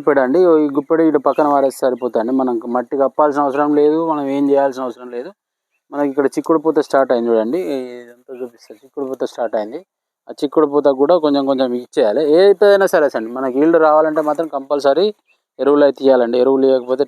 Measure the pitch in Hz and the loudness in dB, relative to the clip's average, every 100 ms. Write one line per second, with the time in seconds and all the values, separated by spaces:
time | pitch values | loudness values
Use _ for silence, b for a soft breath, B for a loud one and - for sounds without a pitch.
0 | 151 139 127 165 180 156 151 139 139 160 | 2 2 2 2 4 4 2 -2 -2 0
1 | 160 147 139 135 147 143 135 - 131 123 | 2 2 0 0 0 2 0 -2 -2 -2
2 | 123 113 113 131 127 117 110 123 120 139 | -4 -2 -2 -2 -2 -4 -4 -6 -4 -2
3 | 135 - 151 143 143 139 147 147 147 160 | -2 0 0 0 -2 -2 0 2 2 2
4 | 165 151 139 139 143 139 139 127 131 117 | -2 -4 -4 -2 0 2 0 -2 -10 -10
5 | 123 120 156 - _ _ _ _ _ 143 | -14 -12 -12 -16 _ _ _ _ _ -6
6 | 147 135 139 - 143 160 156 151 - 139 | -4 0 -2 -2 -2 0 0 -2 0 0
7 | 131 123 117 113 110 165 175 139 127 123 | 0 0 0 0 0 -4 -6 -8 -10 -16
8 | 120 120 127 123 123 120 - 110 131 - | -20 -20 -20 -14 -14 _ -20 -20 _ -10
9 | 131 131 127 - 117 113 107 147 190 _ | -8 -8 -8 -6 -6 -6 -6 -12 -18 _
10 | _ _ - 120 147 165 147 143 143 131 | _ _ -20 -8 -4 0 0 2 0 2
11 | 143 180 151 143 135 131 131 123 123 147 | 2 2 2 0 0 -2 -2 -4 -6 -2
12 | 110 117 151 160 196 196 202 202 190 180 | 0 0 2 4 4 4 4 4 2 0
13 | 143 123 113 127 135 127 160 170 156 151 | 0 -2 -8 -6 -4 0 2 4 4 4
14 | 156 156 151 147 160 139 135 143 139 143 | 2 0 -2 -4 -4 -8 -6 -2 0 2
15 | 208 - _ _ _ - 131 147 143 131 | 0 -4 _ _ _ -4 0 4 2 2
16 | 135 127 117 123 127 135 135 131 123 131 | 2 2 2 0 2 2 2 0 0 -4